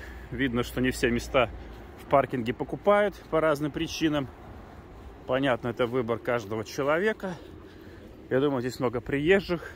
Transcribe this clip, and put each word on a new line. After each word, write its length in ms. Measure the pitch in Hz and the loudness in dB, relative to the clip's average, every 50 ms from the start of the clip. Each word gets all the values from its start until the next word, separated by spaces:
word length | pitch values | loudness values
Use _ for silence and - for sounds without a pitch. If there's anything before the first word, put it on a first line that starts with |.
| - - - - - - | -12 -14 -14 -14 -12 -8
Видно, 320 | 127 120 135 131 117 120 | -2 0 0 0 2 0
что 180 | 120 - - 131 | -2 -2 0 0
не 100 | 127 127 | 0 0
все 200 | 123 - - 117 | 2 2 2 2
места 380 | 120 117 - - - 135 117 107 - - - - - - - - - - | 2 2 0 2 4 4 4 4 0 -6 -14 -14 -16 -16 -16 -16 -18 -16
в 40 | - | -2
паркинге 460 | - 147 139 135 - 139 127 110 120 | 4 4 4 4 4 0 -2 -2 -2
покупают 640 | 120 - 143 - 151 139 - 202 202 208 208 196 - - - - | -2 -2 -4 -6 -6 0 4 6 6 6 6 2 0 -4 -6 -2
по 100 | 160 160 | 0 2
разным 300 | 156 160 147 139 151 147 | 4 4 2 2 0 -2
причинам. 580 | - 165 165 156 - - 156 160 151 147 135 - - - - - - - - - - - - - - - - - - - - - | -2 -4 -4 -4 -2 0 2 2 2 0 -2 -4 -8 -14 -16 -16 -16 -16 -16 -18 -18 -18 -18 -18 -18 -16 -16 -16 -18 -10 -2 0
Понятно, 400 | 127 135 139 135 120 113 - 120 | 2 2 4 4 2 2 0 -2
это 180 | 113 127 127 | 0 0 0
выбор 320 | 113 123 131 117 113 113 107 | 2 2 0 2 0 0 0
каждого 460 | - 127 120 120 104 98 107 110 104 | 0 0 0 0 0 -2 -4 -4 -4
человека. 720 | - - - 135 143 156 170 202 220 214 - 202 185 170 - - - - - - - - - - - - - - - - - - - | -4 -4 -2 0 2 2 2 2 0 0 -2 -4 -8 -8 -8 -12 -16 -16 -18 -18 -18 -18 -18 -18 -18 -18 -18 -18 -18 -18 -14 -4 0
Я 100 | 127 131 | 2 2
думаю, 220 | 143 147 139 123 | 4 2 2 0
здесь 180 | 120 127 - - | -2 -4 -2 0
много 200 | 131 120 117 120 | 0 0 0 -2
приезжих. 720 | - - 139 139 147 165 190 196 - - 175 160 - - - | -2 -2 -2 2 4 6 6 6 4 2 -4 -4 -4 -8 -8